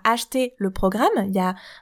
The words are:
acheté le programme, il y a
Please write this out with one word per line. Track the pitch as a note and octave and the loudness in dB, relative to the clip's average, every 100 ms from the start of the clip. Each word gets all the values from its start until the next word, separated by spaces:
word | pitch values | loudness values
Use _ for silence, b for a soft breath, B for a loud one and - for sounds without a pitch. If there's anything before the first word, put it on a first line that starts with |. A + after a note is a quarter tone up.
acheté | A3+ A#3 - C4 B3 - | 0 -2 -2 -2 -2 -2
le | G3 | -4
programme, | F#3 F#3+ G#3 D#4+ G4+ G3 | 0 0 2 2 2 0
il | |
y | F#3+ | 0
a | F#3 F#3 B B | 0 -2 B B